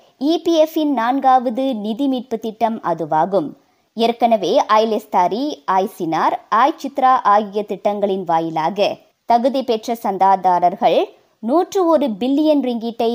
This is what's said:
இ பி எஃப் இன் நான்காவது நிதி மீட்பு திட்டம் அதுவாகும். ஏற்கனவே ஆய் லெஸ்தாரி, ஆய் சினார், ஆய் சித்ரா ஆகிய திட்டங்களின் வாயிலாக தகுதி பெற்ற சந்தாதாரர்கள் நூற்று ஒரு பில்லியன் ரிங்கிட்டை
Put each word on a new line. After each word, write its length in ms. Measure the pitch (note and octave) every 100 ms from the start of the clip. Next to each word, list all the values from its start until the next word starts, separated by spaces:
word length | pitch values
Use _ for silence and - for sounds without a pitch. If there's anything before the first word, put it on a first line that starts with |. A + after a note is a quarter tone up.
| _ -
இ 180 | C#4 E4
பி 100 | E4 E4
எஃப் 200 | D#4 D#4+
இன் 160 | D4+
நான்காவது 840 | B3+ A3+ C4+ C4 C4 B3 A3+ C4+ A3+
நிதி 320 | G#3 A3+ C#4
மீட்பு 320 | B3+ A3+ A3+
திட்டம் 420 | A3+ G#3 A3+ A3+
அதுவாகும். 680 | - E3+ D#3+ D#3 F3 F#3+ D3+ - _ _ _
ஏற்கனவே 680 | - A3+ A#3 A#3+ A3 E3+ C4 -
ஆய் 220 | G#3+ A3+
லெஸ்தாரி, 680 | G#3 - G3+ F3+ G3 D4 - -
ஆய் 140 | F#3+ G3
சினார், 640 | - E3 D#3+ B3+ - - G#3+
ஆய் 200 | C4+ D#4+
சித்ரா 320 | C4+ C#4 C4 B3+
ஆகிய 400 | - G3+ G#3 G3+
திட்டங்களின் 600 | G#3 F#3 G#3 G#3 G3+ F#3+
வாயிலாக 760 | E3+ E3 E3 D#3+ D#3+ G3+ F3+ - _ _ -
தகுதி 380 | A#3 B3 C4
பெற்ற 340 | A#3+ A3+ A3 A#3
சந்தாதாரர்கள் 1000 | G#3 F#3+ F#3+ F#3+ F#3 F3 F3 G3 F#3+ G3+ F#4 - _ _
நூற்று 460 | G#3+ D#4 F4+ G4 E4+
ஒரு 220 | D#4 C#4
பில்லியன் 560 | G3 B3 C#4 D#4 D4
ரிங்கிட்டை 480 | B3+ A#3+ A#3 A3+ A#3